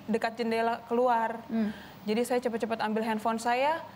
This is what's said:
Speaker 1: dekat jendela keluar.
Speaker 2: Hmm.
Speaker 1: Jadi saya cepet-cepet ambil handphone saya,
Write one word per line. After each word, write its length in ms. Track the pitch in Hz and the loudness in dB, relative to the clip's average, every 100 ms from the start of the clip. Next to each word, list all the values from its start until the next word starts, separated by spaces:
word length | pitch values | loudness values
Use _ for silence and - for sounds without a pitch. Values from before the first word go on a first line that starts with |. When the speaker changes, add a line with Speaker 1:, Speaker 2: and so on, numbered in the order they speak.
| - | -2
Speaker 1:
dekat 320 | 220 226 220 | 0 0 -2
jendela 480 | 233 226 226 233 - | 0 2 2 0 0
keluar. 560 | 233 254 233 226 226 - | 2 4 4 0 -4 -4
Speaker 2:
Hmm. 240 | 226 208 208 - - 202 | 0 0 -2 -14 -10 -2
Speaker 1:
Jadi 160 | 214 240 | 0 2
saya 100 | 247 247 | 0 0
cepet-cepet 320 | 220 226 226 | -2 -2 -2
ambil 240 | 214 220 | 0 0
handphone 400 | 226 220 226 226 | 0 0 0 0
saya, 400 | 240 247 277 330 - | 0 2 2 0 -4